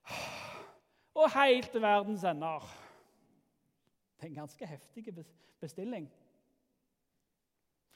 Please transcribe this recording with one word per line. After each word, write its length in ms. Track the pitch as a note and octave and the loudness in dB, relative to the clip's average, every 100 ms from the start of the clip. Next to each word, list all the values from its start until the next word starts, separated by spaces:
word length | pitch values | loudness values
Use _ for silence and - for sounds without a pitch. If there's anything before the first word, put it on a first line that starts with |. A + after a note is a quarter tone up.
| - - - - - - - - _ _ _ | -14 -10 -10 -10 -12 -14 -18 -20 _ _ _
og 160 | D#4 D#4 C4 | 4 6 8
helt 340 | C#4 B3+ A#3+ | 6 6 4
til 100 | A#3 A3 | 0 4
verdens 380 | G#3 G3+ G#3 F3+ | 4 2 -2 -2
ender. 400 | D3+ D#3+ D3+ - - - - _ _ _ _ _ _ _ _ _ _ _ - | -2 -2 -6 -10 -20 -20 -20 _ _ _ _ _ _ _ _ _ _ _ -18
Det 80 | D#3+ | -14
er 60 | |
en 80 | D3+ | -12
ganske 260 | D3+ - F#3+ | -12 -12 -14
heftig 460 | C#3+ - A#3 A3 | -14 -16 -16 -14
bes-, 220 | E3+ D#3+ _ _ - | -14 -16 _ _ -14
bestilling. 480 | D#3 - G#3+ A3+ D3 - _ _ _ _ _ _ _ _ _ _ _ _ _ _ _ _ _ | -12 -8 -8 -8 -10 -16 _ _ _ _ _ _ _ _ _ _ _ _ _ _ _ _ _